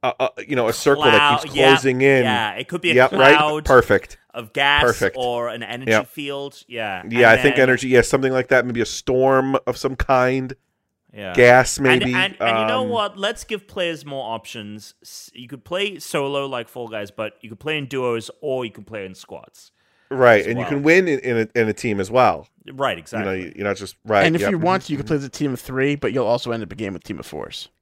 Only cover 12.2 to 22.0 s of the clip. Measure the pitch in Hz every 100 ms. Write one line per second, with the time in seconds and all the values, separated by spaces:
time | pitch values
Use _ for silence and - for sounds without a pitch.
12.2 | 190 190 113 113 220 254 254 233 202 196
13.2 | 196 226 - 208 _ 202 175 160 143 135
14.2 | 113 113 - 120 104 107 101 _ - -
15.2 | - - 123 135 - 180 208 180 - 165
16.2 | 139 143 139 127 117 127 117 110 101 -
17.2 | 107 _ 110 110 151 156 135 135 123 117
18.2 | 113 - 147 127 120 95 98 110 95 92
19.2 | - 82 - _ _ _ _ _ _ 135
20.2 | 127 107 98 120 - 143 143 175 180 139
21.2 | 127 117 110 120 110 104 120 101